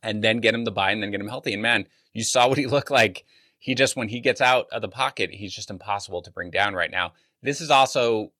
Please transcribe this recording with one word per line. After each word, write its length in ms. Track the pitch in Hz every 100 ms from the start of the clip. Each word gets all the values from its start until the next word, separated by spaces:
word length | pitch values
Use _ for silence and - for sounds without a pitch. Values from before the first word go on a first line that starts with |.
and 220 | 113 107
then 140 | 110 113
get 140 | 110
him 100 | 117
the 60 | 117
bye 220 | 98 95
and 100 | 107
then 80 | 107
get 100 | 101
him 80 | 101
healthy." 240 | 127 -
And 80 | 101
man, 260 | 113 117 95 _ _
you 100 | -
saw 240 | 113 127 123
what 80 | 135
he 100 | 131
<laughs> 80 |
looked 160 | 143 -
like. 360 | 135 113 92 _ _ _ _
He 160 | -
just, 220 | 127 131 -
when 120 | 110
he 120 | 120
gets 200 | 123 123
out 240 | 127 127 -
of 120 | 113
the 60 | 104
pocket, 420 | 117 135 - 95
he's 200 | 92 101
just 160 | - 104
impossible 500 | 95 - 101 - 90
to 80 | 87
bring 200 | 95 90
down 240 | 90 101
right 160 | 95 82
now. 240 | 92 90 _ _ _
This 180 | 120 143
is 80 | 160
also 640 | 139 135 139 120 110 107 _